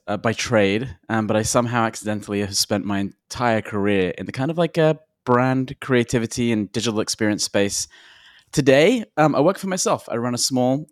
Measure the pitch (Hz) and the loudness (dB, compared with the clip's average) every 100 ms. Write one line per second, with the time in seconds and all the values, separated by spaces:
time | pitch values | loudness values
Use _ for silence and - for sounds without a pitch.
0 | - 101 117 110 - 117 98 104 131 - | -8 -4 -2 -4 0 2 4 0 -4 -12
1 | _ 113 107 107 110 127 120 120 113 - | _ -4 0 0 0 0 0 0 -2 -4
2 | 107 107 101 101 101 98 - 104 101 101 | -6 -6 -4 -4 -4 -4 -2 -2 -2 -4
3 | 98 - _ - 120 110 - 107 101 101 | -4 -10 _ -2 0 0 -2 -2 0 2
4 | 90 - 95 123 135 165 165 170 156 151 | 0 -2 -10 -4 -4 -2 -2 2 2 2
5 | _ _ - 123 131 131 127 - - 127 | _ _ 2 2 4 0 -4 -8 0 2
6 | 117 127 113 - 120 110 98 120 113 107 | 2 0 -2 -2 0 0 -2 -2 -2 -2
7 | 98 - 107 101 - 107 101 - - - | -4 -2 -2 -2 -2 0 0 -2 -8 -14
8 | - - - _ _ - 135 135 165 247 | -20 -20 -20 _ _ 0 4 6 6 4
9 | 214 - 151 135 151 196 196 185 220 170 | -2 0 2 4 2 0 -6 -4 -2 -2
10 | - 117 120 123 - 127 123 135 156 | -4 -4 -4 -2 -2 0 2 0 -4